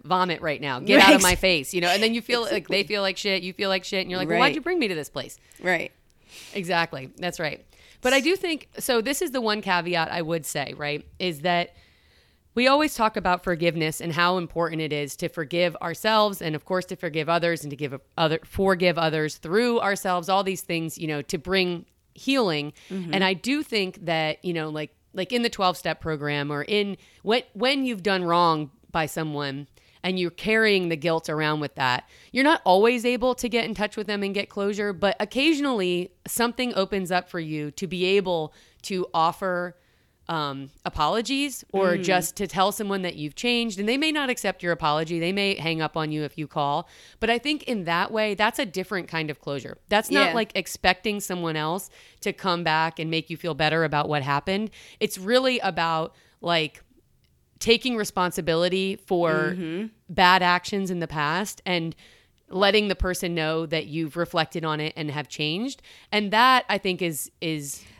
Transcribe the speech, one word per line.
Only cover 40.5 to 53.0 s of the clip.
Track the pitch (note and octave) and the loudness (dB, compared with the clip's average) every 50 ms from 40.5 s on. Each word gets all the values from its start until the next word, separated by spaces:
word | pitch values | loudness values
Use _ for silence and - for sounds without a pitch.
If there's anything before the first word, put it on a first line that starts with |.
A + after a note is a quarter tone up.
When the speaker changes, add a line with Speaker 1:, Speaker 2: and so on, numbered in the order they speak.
| C3+ C3+ C#3 C#3 _ - - | -4 -8 -12 -14 _ -10 -10
Speaker 1:
apologies | - - - D3+ D3+ F#3 A3+ A3+ G#3 C4+ C4+ C#4+ C#4+ B3 - - - | -8 -2 0 0 2 2 0 0 -2 -2 -2 -2 -4 -6 -10 -12 -4
or | - G3 F#3+ F3+ F3 | 0 2 2 2 2
Speaker 2:
Mm. | F#3+ F3+ | 2 2
Speaker 1:
just | F#3 F#3 F3+ F3 - - | 2 2 2 2 -2 -4
to | - G3+ | -6 -6
tell | F3 - F#3+ F#3+ G3+ | -4 0 2 2 2
someone | G3+ - G#3+ G3 G3 F#3+ | 2 -2 -2 -2 -2 -2
that | F3+ F3 D3 | -2 -4 -6
you've | - D3 D3 - | -6 -8 -8 -8
changed. | - - A#3+ A#3+ A#3 A#3 A#3 F#3 F#3 | -4 -2 0 0 0 0 -2 -4 -4
And | G#3 G#3+ | -2 0
they | B3 C4+ | 0 2
may | D#4 D#4+ | 2 0
not | D4+ D4+ C#4 B3+ | 0 0 0 -2
accept | A#3+ - - G3 F3+ - | -2 -2 -2 -4 -4 -2
your | - F3 | -2 -2
apology. | E3+ E3 D#3+ D3+ D3 D#3 E3 D#3 E3+ E3 | -2 0 0 0 0 0 0 -2 -2 -2
They | E3 F3 | 0 0
may | F#3+ G3+ G3+ G3 G3 | 0 0 0 0 0
hang | - D3 E3 E3 D#3+ | -2 -2 -2 -2 -2
up | D#3 D3+ - | -2 -2 -2
on | D#3+ D#3 D3+ | -2 -4 -2
you | D3+ D3+ | -2 -4
if | D3+ C#3 - - | -4 -6 -6 -8
you | D3+ | -10
call. | C#3 - D#3+ C#3+ C#3+ C#3+ D#3+ E3+ - - - - - - - | -6 -2 -2 0 2 0 0 -2 -6 -14 -20 -20 -20 -10 -4
But | A3+ A3 | 0 0
I | A#3 A#3+ | 0 0
think | A#3+ D4 D4+ C#4+ - | 0 -2 -2 -2 -2
in | - B3 G3+ F3 | -4 -4 -2 0
that | E3 E3+ F3 G3 - | 0 2 2 0 0
way, | A3 G#3+ G#3+ G#3+ G3+ | 0 0 0 0 2
that's | F#3 G#3+ A3 A3 - | 2 2 0 2 0
a | C#4 | -4
different | F#3+ - F#3+ F#3 - G#3+ F3+ E3+ - | -4 -4 -6 -6 -4 -4 -6 -4 -4
kind | - D#3+ D#3 D3+ | -4 -4 -2 -4
of | D3 - | -6 -8
closure. | - D3 C#3+ C3+ A2+ - - - _ - | -8 -6 -6 -6 -8 -10 -14 -12 _ 2
That's | G#3 G#3 A3 - | 2 2 2 4
not | C#4 C#4+ C#4 A#3+ | 4 4 4 4
Speaker 2:
Yeah. | A#3 | 2
Speaker 1:
like, | A#3 A3 G#3 - | 0 -2 -2 -2
expecting | G3+ F3+ - - - - F#3 F#3 - - A3 G#3 G#3 | -6 -4 -6 -6 0 2 2 2 2 0 -2 -2 -2
someone | - - F#3 F3+ E3+ E3 D#3 | -4 -6 -6 -4 -2 -2 -2
else | D#3 D3+ D#3 E3+ G3+ - - - - - - - - | -2 -2 -2 -2 -4 -6 -10 -20 -20 -20 -20 -16 -8
to | - G3+ | -6 -6
come | F#3+ - - F#3+ E3+ E3+ | -6 -2 0 0 0 2
back | F3 D#3+ D#3 D#3+ D#3+ E3 - - | 2 2 2 2 2 0 -2 -4